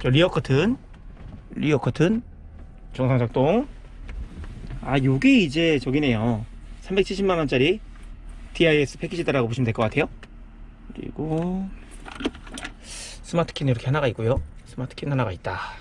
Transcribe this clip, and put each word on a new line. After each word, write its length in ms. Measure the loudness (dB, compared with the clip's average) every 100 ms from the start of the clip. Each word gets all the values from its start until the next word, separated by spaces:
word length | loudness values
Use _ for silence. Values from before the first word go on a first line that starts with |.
저 80 | 2
리어 180 | 6 6
커튼, 480 | 4 2 4 4 0 -6 -20 -18 -16 -16 -16 -12
리어 240 | -2 2 2
커튼 440 | 2 2 4 2 -4 -14 -18 -18 -18 -18 -10
정상 260 | -2 2 2
작동. 480 | 2 4 4 4 0 -8 -16 -14 -12 -10 -10 -10 -12 -12 -10 -8
아, 160 | 0 2
요게 420 | 4 6 6 6
이제 380 | 6 4 4 2
저기네요. 680 | 2 2 2 2 2 0 -4 -12 -16 -14
삼백칠십만 580 | 0 0 2 2 2 2
원짜리 420 | 4 4 4 2 -4 -16 -16 -14 -16 -16 -10
디아이에스 440 | 2 4 6 2 -2
패키지다라고 480 | -6 -2 0 2 2
보시면 160 | 2 0
될 80 |
것 80 | 2
같아요. 260 | 2 2 -2 -4 -18 -18 -18 -18 -18 -18 -16
그리고 760 | -12 -10 -6 -2 0 0 -2 -6 -10 -16 -16 -14 -8 -8 -8 -12 -14 -14 -14
스마트 720 | -16 -14 -14 -14 -2 0 0
키는 200 | 0 0
이렇게 140 | 2 0
하나가 200 | 2 0
있고요. 340 | 0 0 0 -2 -12
스마트 300 | -14 -10 -10 -8
키는 160 | -2
하나가 180 | -2 -2
있다 260 | -4 -6 -6 -8 -12